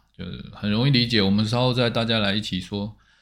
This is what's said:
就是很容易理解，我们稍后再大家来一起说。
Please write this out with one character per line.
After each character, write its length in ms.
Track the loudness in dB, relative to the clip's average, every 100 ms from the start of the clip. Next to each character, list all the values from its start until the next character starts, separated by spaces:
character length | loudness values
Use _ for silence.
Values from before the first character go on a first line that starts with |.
| _ -14
就 80 | -12
是 180 | -12 -16 -8
很 160 | -4
容 160 | 0 2
易 20 |
理 160 | 2 4
解， 160 | 4
我 80 | 4
们 160 | 4 2
稍 160 | 2
后 100 | 2
再 160 | 2 0
大 160 | 0
家 140 | 0 0
来 160 | 0
一 80 | -2
起 180 | -4 -6
说。 360 | -6 -6 -8 -10 _ _